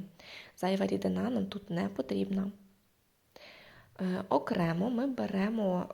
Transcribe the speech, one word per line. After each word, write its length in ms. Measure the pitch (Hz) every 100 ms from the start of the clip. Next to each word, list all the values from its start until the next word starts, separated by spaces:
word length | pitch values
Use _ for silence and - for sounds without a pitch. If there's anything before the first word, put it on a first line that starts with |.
| 190 - - - - -
Зайва 300 | 185 196 196
рідина 440 | 196 190 185 208
нам 160 | 240 196
тут 240 | 208 -
не 180 | 170 196
потрібна. 600 | 233 - 202 196 196 196 - - _ _ _ _ _ _ - - - - - - -
Е, 240 | 185 185 190
окремо 640 | 285 - 190 165 165 220
ми 160 | 233 277
беремо, 800 | 240 208 196 202 226 196 180 -